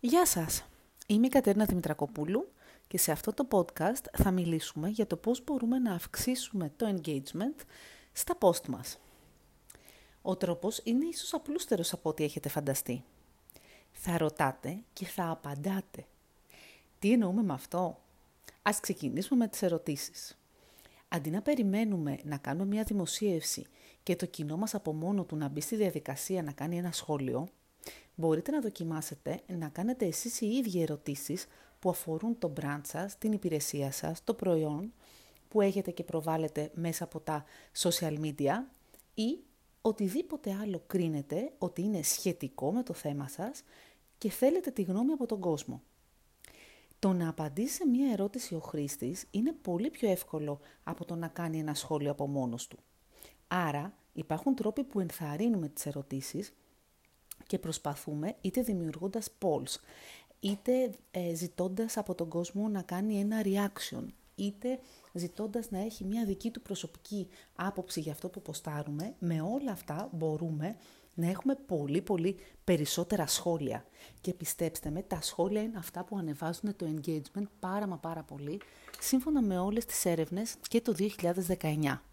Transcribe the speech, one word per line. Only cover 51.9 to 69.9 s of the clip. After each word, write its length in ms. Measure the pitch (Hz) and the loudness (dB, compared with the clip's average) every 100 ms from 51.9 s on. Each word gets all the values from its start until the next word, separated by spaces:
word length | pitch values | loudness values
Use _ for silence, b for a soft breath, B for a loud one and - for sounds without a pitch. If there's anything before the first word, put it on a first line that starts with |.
| 151 147 | 0 0
από 160 | 143 139 | 0 -2
μόνος 420 | 139 127 120 - | 0 0 -2 -8
του. 100 | - _ _ _ B B B _ | -14 _ _ _ B B B _
Άρα, 460 | 180 165 143 170 - _ | 0 2 0 -4 -10 _
υπάρχουν 420 | - - 160 - | -10 -2 0 2
τρόποι 300 | 269 214 220 | 2 2 0
που 160 | 269 202 | -2 0
ενθαρρύνουμε 680 | 175 - 156 147 233 214 151 | -2 -2 -4 2 2 2 0
τις 180 | - 151 | -4 -6
ερωτήσεις 680 | 139 139 135 135 - - - _ _ _ _ _ _ _ - - | -4 -4 -6 -4 -6 -6 -12 _ _ _ _ _ _ _ -20 -4
και 80 | 190 | -2
προσπαθούμε 760 | 160 160 147 143 - 147 170 220 | -2 -4 -4 -4 -4 -2 -2 -2
είτε 220 | 190 262 | -2 0
δημιουργώντας 640 | 233 190 165 151 185 226 214 _ | 2 0 0 -2 -4 -4 -6 _
polls, 360 | 190 143 139 - B B B B B _ | 2 2 0 -8 B B B B B _
είτε, 500 | 202 202 - 254 254 - _ | -4 -2 2 2 2 -2 _
ε, 240 | 180 175 | -4 -2
ζητώντας 600 | 165 175 - 185 190 226 226 | -2 -4 -2 -2 0 -2 -2
από 180 | 208 | -4
τον 140 | 175 165 | -2 -2
κόσμο 400 | 165 170 196 214 | -2 -2 -2 0
να 140 | 196 | -2
κάνει 380 | 180 180 214 202 | -2 -2 0 2
ένα 220 | 202 220 | 2 2
reaction, 600 | 202 196 202 - - - - - - | 2 2 2 -2 -8 -6 -8 -12 -20
είτε 440 | - 202 202 247 254 B B B | -6 -4 -2 -4 -4 B B B
ζητώντας 580 | 175 175 175 214 233 226 | -6 -6 -4 -4 -4 -4
να 80 | 185 | -4
έχει 260 | 214 220 | -4 -4
μια 200 | 190 220 | -4 0
δική 260 | 220 190 233 | 0 0 -2
του 100 | - | -6
προσωπική 680 | - 190 165 - - 208 180 B B - | -8 -6 -6 -12 -8 -6 -6 B B -4
άποψη 440 | 185 196 180 - | -4 -4 -6 -4
για 120 | 156 | -4
αυτό 160 | 147 185 | -6 -8
που 140 | 185 | -10
ποστάρουμε, 720 | - 156 - 147 151 147 190 - | -10 -8 -6 -4 -4 -4 -6 -4
με 220 | 175 160 | 0 0
όλα 320 | 165 254 277 | 0 -2 -2
αυτά 360 | 185 - | -6 -6